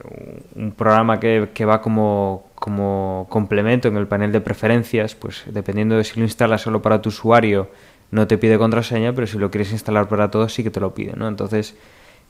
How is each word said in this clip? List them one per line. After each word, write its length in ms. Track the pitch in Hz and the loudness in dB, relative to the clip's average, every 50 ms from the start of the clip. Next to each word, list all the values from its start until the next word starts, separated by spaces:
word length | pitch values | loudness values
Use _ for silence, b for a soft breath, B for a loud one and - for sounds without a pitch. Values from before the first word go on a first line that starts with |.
| - - - - - - - - - - - | -18 -18 -18 -16 -16 -16 -18 -18 -20 -18 -12
un 160 | 107 110 107 101 | -10 -10 -8 -6
programa 460 | - 110 110 107 110 113 113 110 104 | 0 4 6 6 6 6 4 2 2
que, 300 | 113 113 113 110 104 101 - | 2 2 2 2 2 0 -2
que 100 | - 110 | -2 2
va 180 | 107 110 110 | 2 2 2
como, 680 | - 113 110 110 107 107 101 101 101 95 95 95 - _ _ | 2 0 0 2 2 2 2 2 0 -2 -4 -6 -12 _ _
como 720 | - - 104 101 101 101 98 98 98 95 95 95 92 92 - | -12 -8 -6 -4 -2 -2 -2 -2 -2 -2 -4 -4 -6 -8 -2
complemento 580 | - 110 104 101 107 101 104 110 123 127 120 120 | -2 -2 0 2 0 0 2 2 2 2 2 0
en 80 | 107 | 0
el 120 | 104 101 101 | 0 -2 -2
panel 260 | 104 101 104 104 104 | 0 0 0 0 0
de 80 | 107 | 0
preferencias, 720 | - - 101 - - 110 117 120 113 - - 110 107 107 - | -2 -2 -6 -2 0 2 2 2 0 0 -2 -2 -2 -2 -6
pues 280 | - - 101 98 - - | -10 -12 -12 -12 -12 -14
dependiendo 500 | - 101 104 98 - 98 104 110 110 113 | -10 -8 -6 -6 -4 -2 0 0 2 2
de 80 | 110 107 | 2 0
si 160 | 107 - 117 | 0 -2 -2
lo 60 | 113 | -2
instalas 360 | 110 - - 123 110 110 104 | -2 0 2 2 2 2 2
solo 200 | - 117 110 107 | 0 -2 -2 0
para 200 | 101 110 110 104 | 2 2 2 2
tu 80 | 98 113 | 0 -2
usuario, 600 | 104 - - 110 113 117 117 107 101 98 95 - b b b b b b b b | -6 -2 2 4 4 4 6 4 2 0 0 -4 b b b b b b b b
no 180 | - 107 107 104 | 0 0 2 2
te 100 | 113 104 | 2 2
pide 200 | 113 110 113 107 | 4 4 4 4
contraseña, 560 | 113 113 117 117 117 - 120 110 113 120 123 | 4 2 2 0 0 0 -2 0 0 0 -2
pero 140 | 131 120 101 | -2 -4 -4
si 100 | 110 104 | -2 -2
lo 120 | 101 95 | -4 -2
quieres 220 | - 104 104 95 | -2 -2 -4 -2
instalar 380 | 110 110 - - 107 104 101 101 | -4 -6 -4 0 0 0 0 0
para 200 | 110 107 104 101 | 0 0 0 0
todos 240 | - 107 113 110 - | 2 0 -2 -2 -2
sí 100 | - 110 | -4 -6
que 80 | 110 | -4
te 100 | - 95 | -4 -4
lo 120 | 98 95 - | -4 -4 -4
pide, 200 | 104 104 98 87 | -6 -8 -8 -8
¿no? 140 | 98 110 110 | -6 -6 -6
Entonces, 480 | 104 98 101 101 110 107 107 - - b b b b b b b b b b b | -6 -6 -6 -2 -2 -4 -4 -4 -10 b b b b b b b b b b b